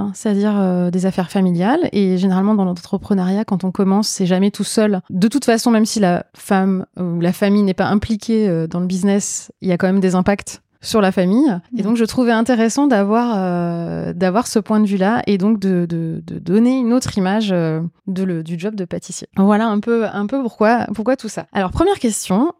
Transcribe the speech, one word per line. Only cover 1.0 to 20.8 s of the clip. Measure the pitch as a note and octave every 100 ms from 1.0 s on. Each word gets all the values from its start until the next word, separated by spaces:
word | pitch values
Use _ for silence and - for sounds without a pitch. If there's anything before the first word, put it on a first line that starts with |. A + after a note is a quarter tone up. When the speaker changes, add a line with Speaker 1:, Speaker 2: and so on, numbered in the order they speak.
| F#3+
Speaker 1:
affaires | F#3 F3
familiales. | G3+ F#3 E3+ F#3+ D4+ E4+
Et | G#3 F#3+ F#3
généralement, | F#3+ F#3 G3
dans | G#3+ F#3+
l'entrepreneuriat, | F3 - G3 - G3 F3+ G3 A3
quand | F#3
on | F#3
commence, | F3 F#3+ G3 A3
c'est | - F3+
jamais | F#3 G3+
tout | -
seul. | G3 - G#3+ F#3+ -
De | F#3 G#3+
toute | C#4 B3
façon, | A3+ B3
même | A3 A3
si | A3+
la | F#3+ F3 - -
femme | - G3 F#3+ F#3 - -
ou | F3+ E3+
la | E3+
famille | F3+ G3+ G3+
n'est | G3+
pas | F#3 E3
impliquée, | G3+ - G#3+ - A3+ G#3
euh, | E3 D#3+
dans | F3
le | F3+
business, | F#3 G3 G3+ - - - -
il | F#3+
y |
a | F3
quand | F#3
même | G3
des | F#3
impacts | F3+ F3+ G3+ - - _ _
sur | - A3+
la | F#3+
famille. | F#3+ F3+ G#3+ D4+ F3 - B3
Et |
Speaker 2:
Mhm. |
Speaker 1:
donc, | G3+ A#3
je |
trouvais | A3 - A#3+
intéressant | A3+ A#3 A#3+ A3+ B3 C#4+
d'avoir, | A3 G3 A3 A#3+
euh, | G#3 F#3 F3 F3 E3+ E3+ E3 E3+
d'avoir | E3+ F#3 F#3 B3
ce | A3
point | G3 G#3+
de | G#3+
vue-là | G3 F#3+ A#3+ -
et | G3+
donc | G3+ A3
de, | F#3+ F3+ E3+
de, | E3 E3 D#3+
de | E3 E3
donner | D#3 G3 A#3+ C4
une | A#3
autre | B3 - G#3
image, | F#3 G#3 G#3+
euh, | F3+ E3 D#3+ E3 - -
de | F#3
le, | F#3+ E3+
du | D#3+ E3+
job | G3 A3
de |
pâtissier. | F3 F3 - - - -
Voilà | G3 G#3 A3+
un | G#3
peu, | G#3 A#3 G#3+
un | G3+ G#3
peu | C#4
pourquoi, | B3 - G#3+ A#3